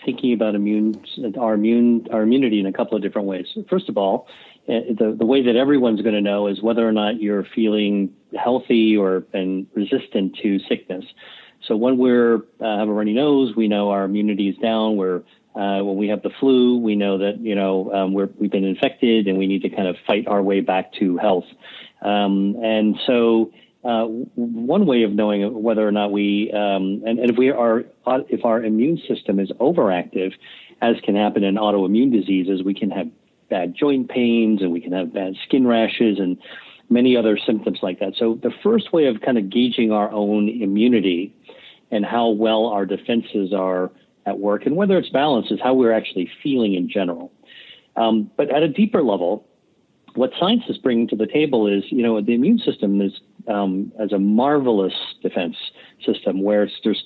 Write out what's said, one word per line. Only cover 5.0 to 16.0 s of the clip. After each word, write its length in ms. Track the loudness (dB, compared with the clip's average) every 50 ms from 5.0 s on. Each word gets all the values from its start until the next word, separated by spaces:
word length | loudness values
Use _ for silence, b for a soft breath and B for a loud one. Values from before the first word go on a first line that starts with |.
| 0 0 0
the 80 | 0 2
way 160 | 2 2 4 4
that 120 | 4 2
everyone's 460 | 4 4 4 4 4 4 2 0 0
gonna 180 | 0 0 0 0
know 280 | 0 0 0 0 0
is 140 | -2 -2 -2
whether 240 | -2 0 0 2 2
or 60 | 2
not 300 | 2 0 0 -2 -2 -2
you're 240 | -2 -2 -2 -2 -4 -4 -2
feeling 580 | -2 0 0 2 0 0 0 0 -2 -2 -4 -6 _ _ _ -8
healthy 640 | -4 -2 -2 -2 -2 0 0 2 4 4 4 4
or, 260 | 4 2 2 0 -2 -4 -6
and 360 | -6 -4 -4 -4 -4 -6 -6 -6 -6
resistant 600 | -6 -2 -2 -2 -4 -4 -4 -4 -4 -2 -4 -4 -4 -2
to 160 | -2 -2 -2 -2
sickness. 380 | -4 -6 -6 -6 -10 -12 -12 -12 -16 B B B B B B B B B B -6
So 120 | -4 -2
when 200 | 0 2 2 2
we're, 380 | 2 2 4 4 4 4 4 2 0 -2 -8 _ -8
uh, 180 | -6 -4 -2 -2
have 100 | -2 -2
a 20 |
runny 220 | -2 -2 0 0 0
nose, 420 | 0 2 2 2 2 2 0 0
we 140 | 0 0 0
know 220 | 0 0 0 0
our 120 | 0 0 -2
immunity 460 | -2 -2 -2 0 0 0 0 -2 -2
is 80 | -2
down. 400 | -2 -2 0 0 0 0 0 0
We're, 240 | 0 0 -2 -2 -4 b b b b b _ -8
uh, 260 | -6 -4 -2 -2 -2 -2
when 140 | -2 -2
we 100 | -2